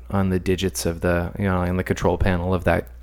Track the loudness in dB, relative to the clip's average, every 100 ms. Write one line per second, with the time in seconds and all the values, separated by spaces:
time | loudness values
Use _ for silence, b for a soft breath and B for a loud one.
0 | -4 0 2 0 0 0 0 -2 -4 -2
1 | 0 0 -2 -2 0 0 0 0 0 0
2 | 0 2 2 2 0 0 2 0 0 -10